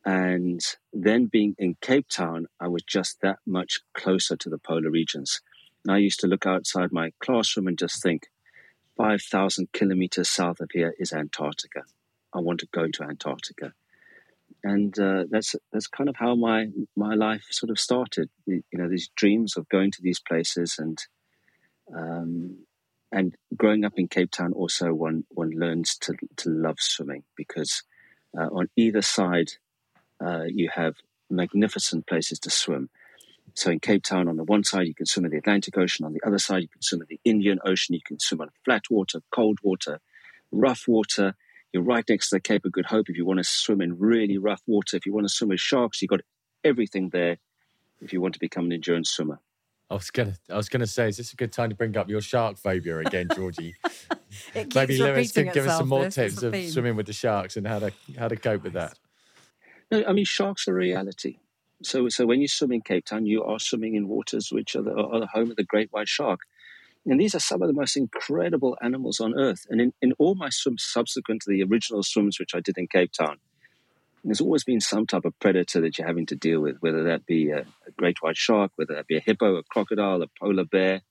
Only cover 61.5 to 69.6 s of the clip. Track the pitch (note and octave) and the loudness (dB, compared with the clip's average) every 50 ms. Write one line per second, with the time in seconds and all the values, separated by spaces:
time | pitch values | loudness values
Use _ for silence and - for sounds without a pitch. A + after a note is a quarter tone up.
61.5 | _ _ _ _ _ _ - - - C3 B2 A#2+ - - B2 A#2 A#2+ C3+ C#3+ C#3+ | _ _ _ _ _ _ -10 -4 0 0 0 0 2 2 4 4 4 4 4 2
62.5 | - - D3+ B2+ B2+ A2+ - - F#2+ F2+ - - G#2+ A2 A2+ G#2 G#2+ G#2+ - - | 0 0 0 0 0 -2 0 0 -2 -2 -2 -2 -4 -2 0 2 2 2 0 -2
63.5 | G#2+ A2 - - - A#2 A2 A2 A2 G#2 G2+ G2 A2 A2+ - - - A2+ G#2+ - | -4 -4 -2 -2 -2 -2 -2 -2 0 -2 -2 0 -2 -4 -4 -2 -4 -4 -4 -2
64.5 | - A2+ G#2+ - - B2 G#2+ A2 - - G#2+ - A#2 A2+ A2 G2 - A2 A#2 A#2 | -4 -4 -4 -2 -4 -4 -2 -2 -2 -2 -2 0 0 -2 -2 -2 -2 -2 -2 0
65.5 | A2+ - G2 - - G#2+ A2 G#2 - G#2 G#2+ - - - D3 A#2+ F2+ - - _ | 0 -4 -2 2 2 0 0 0 -4 -6 -4 -2 -2 -2 0 -2 -2 -2 -6 _
66.5 | _ _ - - - - _ _ _ _ _ - C3 C#3 G3 G#3+ G3 D#3+ - - | _ _ -20 -20 -20 -20 _ _ _ _ _ 2 4 4 4 4 2 0 -2 -2
67.5 | - F#3 F3+ E3 C#3 D3 C#3 - - C#3+ C3 A2+ - - - - C#3+ E3+ F3 F3 | 0 2 2 2 2 2 0 0 0 0 -2 -2 -4 -8 -4 -2 0 0 0 0
68.5 | E3 C#3 C3+ B2+ B2 - - A#2+ C3 C3 C3 A#2+ G#2+ - A2+ A2 A#2+ C#3 C3+ B2+ | 0 2 2 0 0 0 -4 -4 -2 -2 -4 -4 -4 -2 -2 -2 0 2 2 2
69.5 | F#2 - | 0 -2